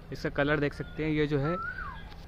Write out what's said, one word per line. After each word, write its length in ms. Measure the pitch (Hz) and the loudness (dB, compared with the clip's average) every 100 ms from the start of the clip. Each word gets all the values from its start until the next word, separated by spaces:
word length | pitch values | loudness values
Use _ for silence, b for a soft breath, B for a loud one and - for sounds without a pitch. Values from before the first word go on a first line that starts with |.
| - | -10
इसका 180 | 135 156 | -4 -4
कलर 300 | - 143 151 | 2 4 4
देख 140 | 143 | 2
सकते 300 | - 135 - | 0 -8 -2
हैं, 60 | 156 | 0
ये 160 | 151 151 | 4 4
जो 120 | 147 | 4
है 180 | 143 175 - - - - - - | 2 0 -2 -4 -6 -6 -10 -12